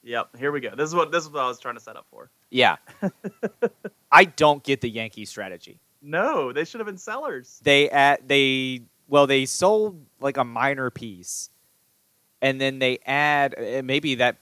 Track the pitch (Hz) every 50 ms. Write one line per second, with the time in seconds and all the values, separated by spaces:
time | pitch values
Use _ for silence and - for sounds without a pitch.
0 | _ 117 117 117 110 _ - 120 131 143 143 143 123 110 117 123 151 156 165 175
1 | 160 151 160 170 160 156 143 147 131 127 120 - - 123 120 113 _ 113 104 -
2 | _ _ _ 53 - _ _ _ _ _ - 127 123 98 80 - _ - - _
3 | - 185 - _ - 190 _ _ - 208 _ _ - - _ _ - 165 _ _
4 | _ _ 135 165 190 175 - - 151 151 147 139 - 139 139 120 - 120 107 113
5 | 113 110 _ 110 104 - - 110 101 95 90 87 - - - _ _ _ _ _
6 | - 147 156 170 208 294 311 175 143 123 123 143 165 - - 233 214 208 190 180
7 | - - 214 262 311 277 165 127 127 _ _ _ _ 143 143 143 147 143 - 143
8 | 139 143 143 - 131 131 143 139 139 135 131 131 131 131 127 123 117 _ _ _
9 | _ _ 139 147 143 131 139 135 131 127 - - 175 190 214 214 214 208 185 160
10 | 135 _ _ _ 131 139 135 139 127 120 117 117 127 139 139 135 131 123 _ -
11 | 120 113 98 87 87 - - - - - _ _ _ _ _ _ _ _ _ _
12 | _ _ _ _ _ _ _ _ - 135 135 131 135 135 135 131 131 127 127 -
13 | _ - 135 143 147 147 147 143 139 139 - - 120 104 123 135 131 127 135 151
14 | 151 151 131 120 123 123 117 _